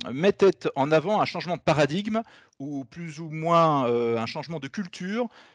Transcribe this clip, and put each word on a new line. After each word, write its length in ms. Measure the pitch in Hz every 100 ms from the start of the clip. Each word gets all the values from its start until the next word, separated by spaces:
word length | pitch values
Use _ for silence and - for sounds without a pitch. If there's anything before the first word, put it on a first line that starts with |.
| 90
mettait 560 | 131 196 - 196 - 160
en 160 | 139 139
avant 300 | 156 170 208
un 40 | 135
changement 300 | 175 156 160
de 60 |
paradigme 600 | - 151 143 180 208 220 - - _ -
ou 260 | 139 139
plus 340 | 131 170 170 147
ou 100 | 160
moins, 580 | 156 160 170 160 143 120
euh, 300 | 117 117 113
un 80 | 113
changement 340 | 156 135 160
de 80 | 135
culture, 600 | - 180 - 185 220 240 - -